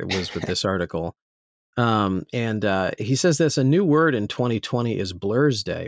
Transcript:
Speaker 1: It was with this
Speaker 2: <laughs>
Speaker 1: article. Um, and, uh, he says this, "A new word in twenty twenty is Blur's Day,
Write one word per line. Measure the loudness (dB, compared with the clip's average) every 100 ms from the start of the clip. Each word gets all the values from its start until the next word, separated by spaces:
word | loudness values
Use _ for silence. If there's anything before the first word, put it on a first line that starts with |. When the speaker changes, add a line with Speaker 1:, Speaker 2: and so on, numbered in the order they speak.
| -4
Speaker 1:
It | -4
was | -4 -6
with |
this | -4 -2 -2
Speaker 2:
<laughs> |
Speaker 1:
article. | -2 -2 -4 -6 -10 _ _ _ _ _ 0
Um, | 2 4 2 0 -4
and, | -4 -4 -2
uh, | 0 0 0 -2
he | -2 0
says | 2 2
this, | 2 2
"A |
new | 4 4
word | 4 4 4
in | 2 -2
twenty | -2 -2 -2
twenty | -2 -2 0 -2
is | -4
Blur's | -6 -2 2 2 0
Day, | -4 -6